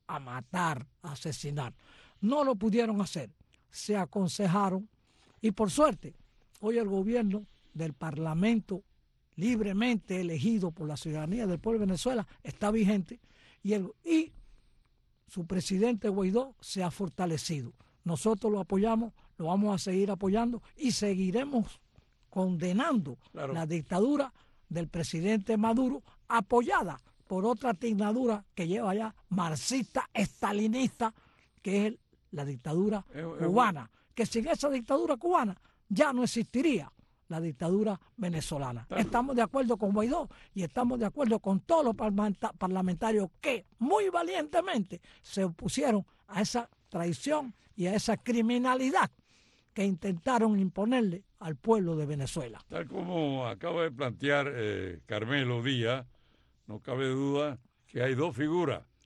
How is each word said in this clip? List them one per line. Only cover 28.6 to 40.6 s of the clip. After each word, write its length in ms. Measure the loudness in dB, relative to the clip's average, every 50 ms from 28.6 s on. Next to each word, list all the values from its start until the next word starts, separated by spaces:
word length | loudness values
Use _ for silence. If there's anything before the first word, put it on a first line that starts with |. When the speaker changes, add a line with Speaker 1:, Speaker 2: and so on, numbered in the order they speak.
| -2 -2
Speaker 1:
lleva 260 | -2 -2 0 0 0
ya 200 | -2 -2 -4 -8 -12 -8 _
marxista, 760 | -2 0 0 0 -2 -2 -2 -2 -2 -2 -2 -2 -2 -4 -4 -2 0
estalinista, 1000 | 0 0 0 0 -2 -2 0 0 2 2 2 2 2 0 0 0 0 -2 -4 -4 -6 _ _ _ _ _ _ _ _ -4
que 160 | 0 2 2
es 80 | 2
el, 140 | 2 -2 -4 _ _ _ _ _ _
la 140 | -8 -6 -6
dictadura 640 | -6 -6 -6 -6 -2 0 2 2 2 0 -2 -4 -8
Speaker 2:
Es, 60 | -12 -10 -10
es 220 | -10 -4 -2 0
Speaker 1:
cubana, 440 | 4 6 6 6 6 4 -2 -8 -12 _ _ _ _ _
que 120 | -2 -2
sin 200 | 0 0 -2 0 0
esa 200 | 0 0 2 0
dictadura 480 | 0 -2 0 0 0 2 2 2 0
cubana 440 | 0 2 2 4 4 4 2 -2 -6 _ _ _ _ _ _
ya 240 | 2 4 4 4 4
no 100 | 2 0
existiría 680 | 0 0 -2 -4 -2 -2 2 2 2 2 2 -2 -6 -14 -20 -20 _ _ _ _ _
la 100 | -6 -4
dictadura 580 | -4 -4 -4 -2 0 2 2 2 2 2 0 -4 -8 _ _
venezolana. 680 | -6 -4 -2 -2 -2 -4 -4 -4 -4 -4 -4 -6 -8 -8
Speaker 2:
Claro. 140 | -6 -2 0 0
Speaker 1:
Estamos 340 | 2 2 0 0 2 2
de 60 | 2 2
acuerdo 340 | 2 2 0 2 2 0
con 160 | 0 0 0 2
Guaidó 360 | 2 2 2 0 -2 -4 -6 -10 -18 -20 -12 _
y 120 | -6